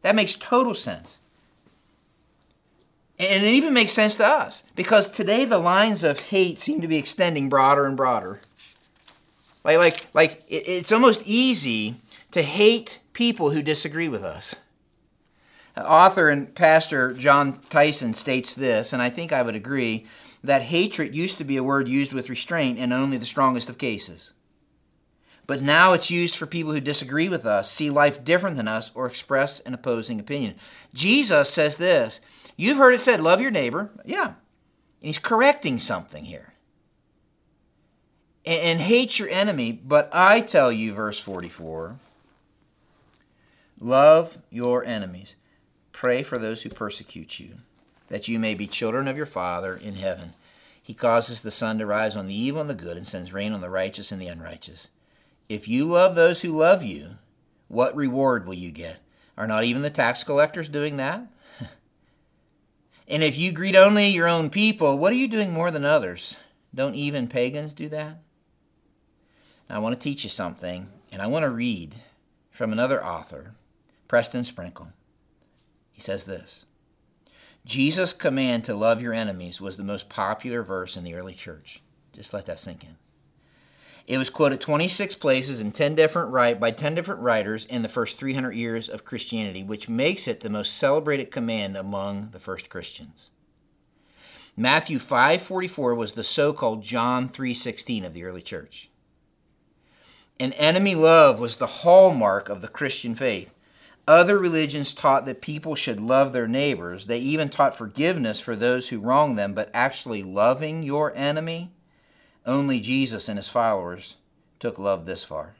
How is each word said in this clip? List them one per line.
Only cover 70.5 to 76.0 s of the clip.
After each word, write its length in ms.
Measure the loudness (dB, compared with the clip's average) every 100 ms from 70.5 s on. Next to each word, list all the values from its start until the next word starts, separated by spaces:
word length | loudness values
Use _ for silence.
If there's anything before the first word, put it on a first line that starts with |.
| -8 -10 -10 -14 -20 _
and 80 | -10
I 60 | -4
want 160 | -2
to 60 | -2
read 460 | -2 -4 -4 -10 -18 _ _ _ _ _
from 220 | -8 -4
another 300 | -2 -2 -2
author, 500 | -4 -10 -12 -20 -20 -20 _ _ _ _ _
Preston 340 | 0 0 -8
Sprinkle. 460 | -8 -12 -16 -16 -20 _ _ _ _ _ _ _ _ _ _
He 80 | _